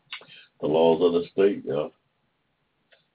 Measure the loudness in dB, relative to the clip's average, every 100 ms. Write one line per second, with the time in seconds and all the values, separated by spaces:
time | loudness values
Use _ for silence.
0 | -20 -20 -20 -20 -20 -10 -2 2 2 4
1 | 2 0 -4 0 0 0 -6 -6 -6 _
2 | _ _ _ _ _ _ _ _ _ _
3 | _